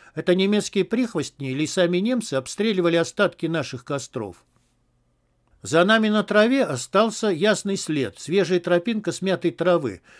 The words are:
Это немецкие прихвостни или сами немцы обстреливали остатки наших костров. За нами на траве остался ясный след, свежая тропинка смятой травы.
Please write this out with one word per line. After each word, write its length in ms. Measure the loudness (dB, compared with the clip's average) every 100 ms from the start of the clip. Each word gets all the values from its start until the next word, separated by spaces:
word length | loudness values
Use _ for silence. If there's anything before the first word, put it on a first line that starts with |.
| -14
Это 220 | -6 0 2
немецкие 480 | 4 2 0 -2
прихвостни 640 | 0 0 -2 -2 -6 -6 -6
или 160 | -4 -2
сами 320 | 0 0 2
немцы 360 | 0 -2 -2
обстреливали 600 | -4 -4 -4 -2 0 2
остатки 520 | 2 0 0 -2 0 -4
наших 380 | -4 -4 -8
костров. 600 | -6 -6 -6 -8 -8 -10 _ _ _ _ _ _ _ _ _ _ _ _
За 200 | -2 2
нами 240 | 4 4 2
на 160 | 0
траве 400 | 2 4 4 4
остался 640 | 0 -2 -2 0 2 0 -2
ясный 480 | 0 2 0 -2 -4
след, 420 | -4 -2 -4 -6
свежая 400 | -2 0 2 0
тропинка 540 | 2 0 0 -4 -4
смятой 400 | -4 -2 -2 -2
травы. 480 | 0 2 2 0 -6 _ -20